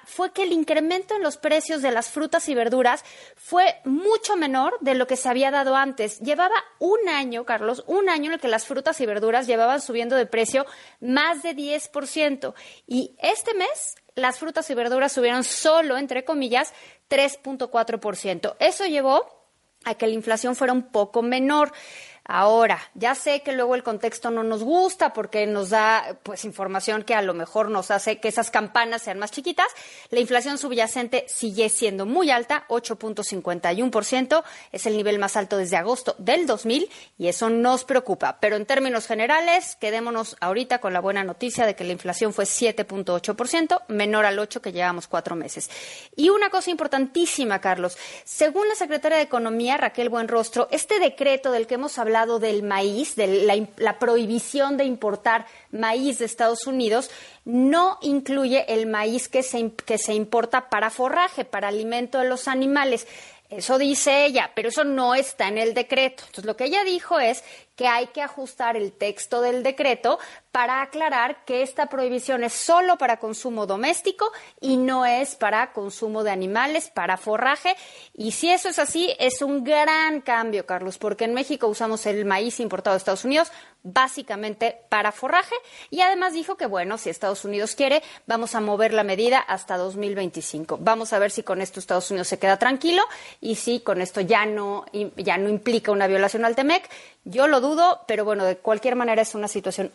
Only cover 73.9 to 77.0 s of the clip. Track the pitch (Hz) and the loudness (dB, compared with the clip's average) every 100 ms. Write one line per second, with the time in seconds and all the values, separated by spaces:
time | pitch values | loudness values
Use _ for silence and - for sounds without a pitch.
73.9 | 339 - 381 427 - - _ 277 262 254 | 0 -2 -2 -4 -4 -18 _ 0 2 2
74.9 | 262 247 240 269 - 208 214 254 - 202 | 2 2 2 0 0 0 2 0 -4 -10
75.9 | - 220 214 214 190 185 214 269 311 285 | -6 -6 -2 -2 -2 -2 0 0 -2 -4
76.9 | - | -4